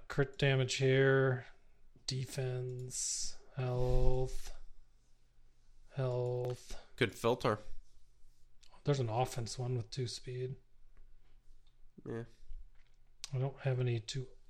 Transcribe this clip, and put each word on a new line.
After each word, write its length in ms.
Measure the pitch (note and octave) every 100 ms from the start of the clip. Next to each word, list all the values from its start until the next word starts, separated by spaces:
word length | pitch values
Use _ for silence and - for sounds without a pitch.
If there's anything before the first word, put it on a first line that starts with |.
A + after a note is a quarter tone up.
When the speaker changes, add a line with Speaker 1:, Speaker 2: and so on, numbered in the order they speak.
| -
Speaker 1:
crit 280 | - C#3 -
damage 380 | C#3 C3+ B2+
here. 720 | - C3+ C3 C3+ C3+ C3 B2+ - - - - - - -
Defense, 1300 | C3 C3 - B2+ B2+ B2+ B2+ B2+ - - - - - - -
health, 960 | B2+ B2 B2+ B2 B2 B2+ C3+ - - - - - - - - - - - - - - - - -
health. 800 | B2+ B2 B2 B2 B2 B2 - - - -
Speaker 2:
Good 180 | A2+
filter. 460 | - A#2 B2 C3 G#2+ - - - - - - - - - - - -
Speaker 1:
There's 160 | - C#3
an 80 | A#2
offense 500 | A2 B2 - A2 -
one 180 | B2 B2
with 140 | A2+
two 160 | - A#2+
speed. 500 | - - B2+ B2+ - - - - - - - - - - - - - - - -
Speaker 2:
Yeah. 180 | A#2 A2+ - - - - - - - - - -
Speaker 1:
I 40 | C3
don't 200 | C3+ C3
have 180 | C3+ B2+
any 200 | B2 A#2
to 260 | A2 C3+ B2+ -